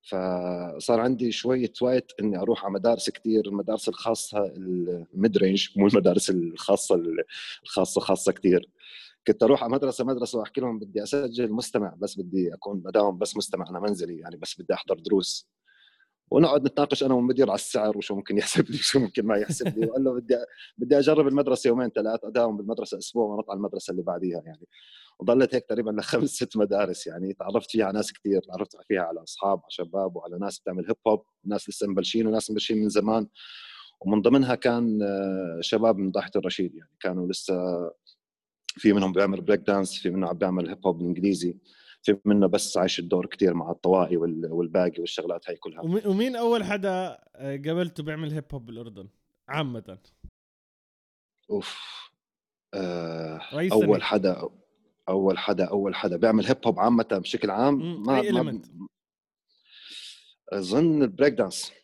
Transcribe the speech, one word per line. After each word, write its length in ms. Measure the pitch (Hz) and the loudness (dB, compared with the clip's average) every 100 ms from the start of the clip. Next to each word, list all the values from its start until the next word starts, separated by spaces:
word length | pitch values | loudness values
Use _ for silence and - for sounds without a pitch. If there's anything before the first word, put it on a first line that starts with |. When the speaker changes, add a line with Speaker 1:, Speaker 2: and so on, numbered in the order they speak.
Speaker 1:
فصار 960 | - 95 92 90 90 90 87 76 - 117 | -6 -4 -2 -2 -2 -4 -6 -8 0 2
عندي 320 | 123 127 120 | 2 0 -2
شوية 400 | 110 120 127 117 - | -2 0 0 0 -2
وقت 300 | 123 127 - - | 0 0 -2 -4
إني 180 | 107 92 | -2 0
أروح 260 | 101 113 | 0 0
على 100 | 98 | 0
مدارس 360 | 98 117 117 - | 0 2 2 -2
كتير، 360 | - 113 110 101 | -4 2 2 2
المدارس 420 | 101 98 110 - | -4 -2 -2 -4
الخاصة 580 | - 113 113 - 104 98 | -4 -4 -4 -2 -2 -2
الميد 920 | 92 92 90 87 87 82 95 110 98 | -4 -4 -2 -2 -6 -6 0 2 4
رينج، 300 | 95 95 - 98 | 4 2 0 4
مو 100 | 101 | 6
المدارس 440 | 101 90 90 - | 6 6 4 2
الخاصة 640 | 92 85 82 - 98 - | 0 -2 -6 0 2 4
ال-، 300 | 90 85 82 - - - - | 2 2 -4 -4 -8 -14 -14
الخاصة 380 | - - 92 98 | -6 -2 0 0
خاصة 320 | - 92 - | 0 0 0
كتير. 380 | 90 95 90 - _ - - - _ - | 2 4 4 2 _ -20 -20 -20 _ 0
كنت 160 | 107 | 4
أروح 200 | 117 139 | 4 4
على 100 | 117 | 2
مدرسة، 320 | 131 135 120 | 0 -2 -2
مدرسة 340 | 127 127 120 117 | -2 -2 -2 -4
وأحكي 220 | 107 - | -4 -4
لهم: 180 | 127 110 | -4 -6
"بدي 240 | 104 104 | -6 -6
أسجل 500 | 104 143 131 117 117 | -2 -2 -2 -2 -2
مستمع، 420 | 110 120 117 98 82 | -2 -2 -4 -4 -6
بس 220 | 101 95 | -8 -6
بدي 340 | 90 95 87 | -4 -2 -2
أكون 260 | 82 101 101 | -4 -8 -8
بداوم 380 | 87 104 104 90 | 0 2 2 2
بس 180 | 104 104 | -4 -4
مستمع 320 | - 92 87 | -6 -6 -6
على 120 | 92 | -4
منزلي، 380 | 104 95 85 82 | -4 -4 -6 -8
يعني 180 | 85 87 | -14 -14
بس 240 | - - | -14 -12
بدي 140 | 90 | -4
أحضر 240 | 92 - - | -4 -2 -4
دروس." 500 | 165 98 90 - _ _ _ _ _ _ _ _ _ | 2 2 2 -8 _ _ _ _ _ _ _ _ _
ونقعد 360 | 131 160 143 131 | 4 6 4 2
نتناقش 380 | - 143 - | 0 0 2
أنا 100 | 135 | 2
والمدير 360 | 127 123 131 123 | 2 2 4 2
على 40 | 101 | 2
السعر 400 | - 123 107 104 | -2 -2 0 -2
وشو 160 | - | -4
ممكن 240 | 101 - 101 | -6 -2 -2
يحسب 320 | - 110 - | 0 0 0
لي، 60 | 147 | -2
شو 220 | - 139 | 0 2
ممكن 280 | 110 - 107 | 0 -2 0
ما 100 | 104 | 0
يحسب 420 | 104 156 131 110 | 0 -4 -4 -2
لي. 80 | 113 | -2
وقال 180 | 127 | 0
له: 80 | 135 | 0
"بدي، 220 | 123 117 120 - - - - | -2 0 0 0 -14 -20 -8
بدي 200 | 123 143 | 4 4
أجرب 300 | 143 156 139 | 6 4 4
المدرسة 400 | 139 131 127 131 | 4 2 2 2
يومين 200 | 120 120 | 2 0
ثلاث، 360 | 113 110 113 | 0 -2 -4
أداوم 320 | 107 117 117 104 | -2 0 0 0
بالمدرسة 420 | 104 113 107 95 | -4 -6 -6 -8
أسبوع 360 | - 117 107 | -6 0 0
ونط 160 | 104 110 | -2 -6
على 60 | 98 | -4
المدرسة 340 | 101 98 - | -4 -6 -6
اللي 120 | 92 | -6
بعديها." 400 | 87 87 92 85 80 | -4 -4 -4 -4 -10
يعني، 200 | 80 87 _ - - - _ | -20 -20 _ -20 -20 -20 _
وضلت 340 | - 120 - | 2 4 4
هيك 100 | 127 | 2
تقريبًا 260 | - 113 110 | -2 -4 -2
لخمس، 400 | 107 98 120 139 | -4 -2 0 0
ست 260 | - 127 110 | -2 -4 0
مدارس. 500 | 101 101 98 90 - | 2 2 0 -4 -10
يعني، 260 | 82 95 | -8 -8
تعرفت 380 | 95 98 107 - | -6 -2 -2 0
فيها 140 | 113 | 0
على 100 | 98 | 0
ناس 180 | 104 101 | 0 -4
كتير، 280 | - 104 98 | -6 0 0
تعرفت 360 | 90 92 101 85 - | -2 -8 -8 -10 -4
فيها 140 | 98 | -2
على 200 | 85 82 | -2 -6
أصحاب، 360 | 82 - 98 95 | -12 -4 0 0
على 120 | _ | _
شباب، 460 | - 85 95 95 87 | -10 -6 -4 -4 -6
وعلى 220 | 87 87 | -12 -8
ناس 200 | 101 92 | -8 -8
بتعمل 280 | - 92 87 | -8 -6 -4
هيب 100 | 113 113 | -2 2
هوب، 180 | 110 _ _ | 0 _ _
ناس 240 | 98 104 - | -6 -6 -6
لسه 180 | - 104 | -6 -2
مبلشين 400 | 95 90 113 110 | -2 0 0 2
وناس 240 | 110 - | 0 -2
مبلشين 280 | 107 - 110 | -4 -2 0
من 100 | 107 | 2
زمان. 380 | 104 104 113 107 - - - - - - _ | 2 2 0 0 -10 -20 -20 -20 -20 -20 _
ومن 220 | 95 104 | 0 4
ضمنها 320 | 113 139 127 | 6 6 4
كان، 480 | 120 127 120 117 107 | 2 2 2 2 2
آه، 560 | 101 98 98 95 90 82 | 0 0 -2 -2 -4 -6
شباب 360 | 85 107 113 101 | -2 2 4 4
من 140 | 95 | 0
ضاحية 200 | 98 92 104 | -2 -2 -2
الرشيد، 380 | 92 - 90 | -2 -2 -4
يعني، 160 | 82 _ _ | -6 _ _
كانوا 280 | 95 90 90 | -4 -4 -4
لسه 260 | 92 - 90 90 87 87 - _ _ _ _ _ _ - | -4 -4 -2 -2 -4 -6 -12 _ _ _ _ _ _ -16
في 260 | - 110 | 2 4
منهم 200 | 101 95 | 6 4
بيعمل 280 | 90 98 95 | 2 2 0
بريك 200 | 87 104 | 0 0
دانس، 380 | - 98 92 - | 2 0 0 -4
في 120 | 92 | -4
منه 180 | 92 87 | -2 -2
عم 100 | 90 | 0
بيعمل 300 | 95 92 85 | 0 0 -4
هيب 180 | 92 95 | -2 -2
هوب 120 | 82 | 0
بالإنجليزي، 580 | 87 90 98 87 87 87 _ _ - - | -2 0 0 0 -2 -6 _ _ -20 -4
في 140 | - 101 | 0 2
منه 220 | 104 104 95 | 4 6 6
بس 300 | 95 - 92 | 4 0 0
عايش 220 | 92 - | 0 -2
الدور 280 | 87 92 90 | -2 -2 -2
كتير 280 | - 95 | 2 2
مع 160 | 85 80 | 2 -4
الطواقي 460 | 87 90 95 87 87 | -2 4 4 4 2
وال-، 360 | 82 80 82 | 0 -2 -4
والباقي 480 | 82 85 87 90 80 | -2 0 2 0 -2
والشغلات 500 | 85 - 82 85 - | -8 -6 -6 -8 -8
هاي 60 | 87 | -12
كلها. 260 | 101 80 | -12 -8
Speaker 2:
ومي-، 240 | 160 196 208 | -4 -2 0
ومين 300 | 190 247 240 | 0 0 0
أول 280 | 233 233 | 0 0
حدا، 540 | 185 208 196 185 185 123 _ - | 0 -4 -2 -4 -6 -12 _ -12
آه، 260 | 139 139 143 | -8 -6 -4
قابلته 360 | 165 175 165 | -2 -2 -6
بيعمل 300 | 151 156 156 | -8 -6 -6
هيب 120 | 151 139 | -6 -8
هوب 140 | 139 113 | -12 -12
بالأردن 420 | 117 117 98 98 _ _ _ - | -14 -14 -16 -20 _ _ _ -8
عامة؟ 500 | 143 143 120 98 95 _ _ - _ _ _ _ _ _ _ _ _ _ _ _ | -6 -4 -6 -12 -20 _ _ -20 _ _ _ _ _ _ _ _ _ _ _ _
Speaker 1:
أوف. 280 | 101 - - - - - _ _ _ _ _ _ | -4 -4 -12 -16 -16 -20 _ _ _ _ _ _
آه، 640 | 98 90 87 82 82 80 80 - | -6 -4 -4 -6 -6 -8 -10 -10
Speaker 2:
رئيس 180 | 147 185 | -4 2
Speaker 1:
أول 140 | 107 101 | 4 6
Speaker 2:
سنة. 180 | 98 | 4
Speaker 1:
حدا، 440 | - 107 95 90 - - _ _ _ _ - | 2 2 2 0 -6 -10 _ _ _ _ -2
أول 300 | 95 95 87 | 2 2 2
حدا، 260 | - 92 | 0 0
أول 300 | 90 101 98 | 0 0 -2
حدا 220 | 90 101 85 | -2 -4 2
بيعمل 300 | 113 110 92 | 4 4 4
هيب 100 | 131 117 | 2 2
هوب 120 | 87 | 2
عامة 280 | 110 117 113 | 4 4 2
بشكل 380 | 98 87 113 104 | -2 -2 -2 -2
عام، 240 | 98 131 | 2 2
Speaker 2:
مم، 280 | 143 165 170 | 2 -2 -4
Speaker 1:
ما، 140 | 104 135 | 0 2
Speaker 2:
أي 40 | |
Speaker 1:
ما 0 | |
Speaker 2:
إيليمنت؟ 460 | 208 - - 110 - - - _ _ _ _ _ _ _ _ - - - - - _ _ - | 2 0 0 -6 -12 -18 -18 _ _ _ _ _ _ _ _ -20 -18 -18 -18 -20 _ _ -8
Speaker 1:
أظن 500 | 98 92 117 165 151 | -6 0 2 4 4
البريك 300 | 127 92 143 | 2 4 2
دانس. 400 | 113 98 - - - | 2 -4 -4 -10 -14